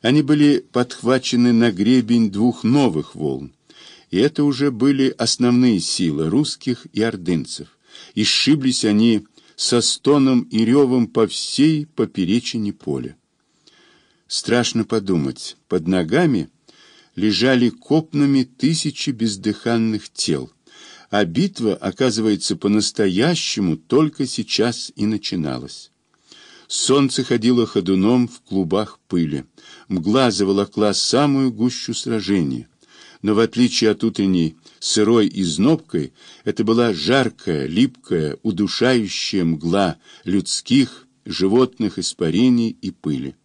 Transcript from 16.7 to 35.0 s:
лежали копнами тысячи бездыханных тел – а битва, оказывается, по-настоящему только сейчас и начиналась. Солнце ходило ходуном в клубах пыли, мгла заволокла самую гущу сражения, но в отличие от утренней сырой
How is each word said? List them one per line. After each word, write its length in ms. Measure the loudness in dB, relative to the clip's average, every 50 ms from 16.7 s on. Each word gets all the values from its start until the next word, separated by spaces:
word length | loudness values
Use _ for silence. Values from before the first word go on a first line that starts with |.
| _ _ _ _ _ _ _ _ _
лежали 540 | -2 0 0 2 2 2 2 4 4 2 0
копнами 760 | 0 -4 -2 0 0 0 0 0 -2 0 2 2 2 2 0
тысячи 680 | -2 _ -2 0 0 0 0 -4 -6 -6 -6 -6 -6
бездыханных 1000 | -4 -2 -4 -4 -4 -2 -4 -4 -4 -2 -4 -2 0 0 0 0 -2 -4 -8 -12
тел – 420 | _ -6 -2 -2 -2 -2 -4 -12 _ _ _ _ _ -20 -20 -20 -20 -20 -12 _
а 160 | 0 0 0
битва, 500 | 0 0 -2 -2 -2 -2 -2 -2 -2 -2
оказывается, 800 | -2 -4 -8 -2 0 0 0 0 0 0 0 0 0 -2 -6 -6
по-настоящему 1200 | -2 0 0 2 2 0 -2 -2 0 0 0 2 2 0 0 0 -2 -4 -6 -4 -2 -2 -2 -2
только 500 | -4 _ _ 2 2 2 2 -2 -6 -8
сейчас 680 | -6 -6 -8 -6 -4 -2 0 0 -2 -2 -6 -10 -14 _
и 100 | -4 -4
начиналась. 880 | -2 -2 -4 -6 -6 -6 -4 -4 -4 -6 -8 -10 -14 -18 -20 -20 _ _ _ _ _ _ _ _ _ -20 -20 -20 -20 -20 -20 _
Солнце 580 | _ -6 -4 0 2 2 2 2 0 0 -4 -2
ходило 420 | -2 -2 0 2 2 2 2 0
ходуном 640 | 0 -2 -2 0 0 0 2 2 2 2 2 0 -2
в 100 | -6 -18
клубах 560 | _ _ -2 -2 -2 0 0 -2 -2 -4 -10 _ _ _
пыли, 360 | -2 -2 -2 -2 -4 -8 -10 _ _ -20 -20 -20 -20 -20 -10 _
мгла 420 | -6 -4 -2 0 2 2 2 2
заволокла 640 | 2 0 0 0 2 0 0 -2 -2 0 0 0 0
самую 580 | -2 -2 0 0 2 2 2 2 0 0 -2
гущу 420 | -2 0 -2 -2 -2 -4 -8 -8 -8
сражения, 760 | -8 -6 -4 -4 -4 -2 0 0 0 0 -2 -4 -8 -10 _ _ _ _ _ _ -20 -20 -20 -18 _
но 140 | -2 0 2
в 40 | 2
отличие 500 | 2 0 2 0 0 2 2 0 0 0
от 160 | 0 0 -2
утренней 500 | -4 -2 0 0 2 2 2 0 0 -4 _ _ -20 _ _
сырой 500 | -6 -2 0 0